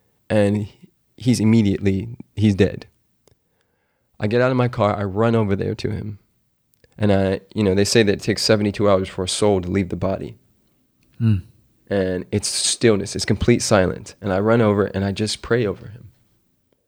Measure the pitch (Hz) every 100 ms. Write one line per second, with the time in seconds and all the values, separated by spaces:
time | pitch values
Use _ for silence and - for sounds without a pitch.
0 | _ _ - 110 101 104 101 - - _
1 | _ - 110 107 110 113 101 92 101 95
2 | 113 120 - - 107 95 98 - - _
3 | _ _ _ _ _ _ _ _ _ _
4 | _ - 107 117 127 127 123 123 104 104
5 | 101 95 117 113 104 98 95 107 - 101
6 | 107 101 _ _ _ _ _ _ _ -
7 | 107 98 95 95 - 107 104 95 101 120
8 | 104 95 - 101 - 110 104 98 101 95
9 | 95 - 92 - 107 98 90 98 90 90
10 | 95 95 - 110 _ _ _ _ _ _
11 | _ - 117 98 - _ _ _ - 101
12 | 92 90 - 104 - - - - 117 101
13 | 95 95 - 104 - 120 - 104 90 -
14 | - - 104 92 107 117 110 101 98 95
15 | 98 98 107 - - 120 107 92 - 101
16 | - _ _ _ _ _ _ _